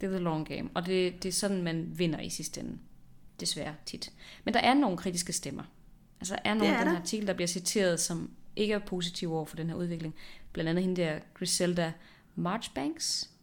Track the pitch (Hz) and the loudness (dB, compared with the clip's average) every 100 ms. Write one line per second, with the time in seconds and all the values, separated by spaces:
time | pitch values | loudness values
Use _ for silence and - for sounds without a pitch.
0 | 196 190 175 156 151 143 - 180 175 185 | -2 0 0 0 -2 -4 -4 -2 2 2
1 | 180 175 185 180 202 190 170 165 165 160 | 2 0 -2 0 2 2 2 0 -2 2
2 | 170 - - - 151 - - - - - | 2 2 -4 -6 -6 -6 -8 -8 -12 -20
3 | - - - - 170 156 151 151 - - | -20 -20 -18 -6 -4 -4 -6 -8 -10 -10
4 | - - - - 226 220 240 277 247 175 | -10 -14 -18 -6 2 6 8 8 6 2
5 | 190 175 180 - 143 - - - - - | 0 -2 -2 -2 -4 -8 -12 -18 -20 -20
6 | - - 180 202 208 220 - - 311 240 | -20 -10 -6 -2 2 4 6 6 4 2
7 | - 214 202 180 175 185 180 214 185 165 | 0 -2 0 0 0 0 0 4 4 4
8 | - 165 165 - - - 214 208 202 180 | 0 -2 -4 -10 -8 -2 0 0 -2 -4
9 | 175 - 170 160 151 160 165 165 175 170 | -4 -4 -2 -2 -4 -4 -4 -2 -2 -4
10 | 160 - - - - - 160 175 185 180 | -6 -8 -12 -14 -10 -4 0 2 2 2
11 | 165 156 - - 180 - 180 175 165 160 | 0 -2 -8 -6 -2 2 2 2 0 -2
12 | - - - - 170 220 - - 285 320 | -14 -20 -12 -4 -2 -2 -4 -4 -4 -2
13 | - - - - | -2 -2 -4 -12